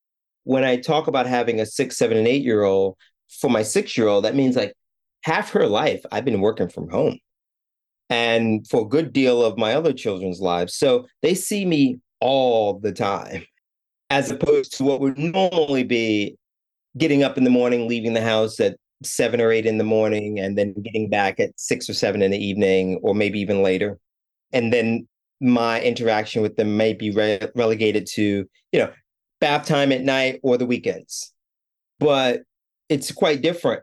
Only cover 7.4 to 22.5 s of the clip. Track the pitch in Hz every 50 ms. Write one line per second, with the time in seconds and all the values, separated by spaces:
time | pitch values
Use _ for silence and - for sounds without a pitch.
7.4 | _ _ _ _ _ _ _ _ _ _ _ _ _ - 123 117 117 117 117 113
8.4 | 113 113 110 107 104 - - 123 110 107 123 151 165 135 110 139 131 127 123 120
9.4 | 120 113 98 110 113 107 120 147 160 160 127 - - 113 98 92 95 95 87 85
10.4 | 95 90 87 87 87 87 - - 151 139 127 123 123 - _ - - 156 185 185
11.4 | - - 214 202 196 180 165 147 139 127 123 - _ _ _ - 110 123 139 135
12.4 | 131 127 117 113 107 104 98 98 101 107 90 - 113 98 101 85 - - - 95
13.4 | - _ _ _ _ _ _ _ _ _ _ _ _ - 139 139 135 135 - -
14.4 | - 147 147 143 131 - - - 131 139 139 131 139 139 131 139 151 170 165 190
15.4 | 190 180 185 170 156 143 139 131 127 101 120 117 113 110 107 104 101 101 - _
16.4 | _ _ _ _ _ _ _ _ _ _ - 123 156 160 147 139 139 127 131 135
17.4 | 127 123 123 123 123 123 123 120 117 113 120 117 110 113 113 113 110 113 110 110
18.4 | 110 110 110 - 113 98 95 - _ _ _ - - - - - 131 117 107 120
19.4 | 117 113 113 113 110 113 107 107 107 110 110 110 110 107 107 107 104 104 107 104
20.4 | 95 98 101 104 101 101 98 104 101 117 101 110 110 98 104 104 101 95 95 -
21.4 | 120 123 - - - - 120 - - - 101 - - 107 98 104 101 98 98 104
22.4 | 107 101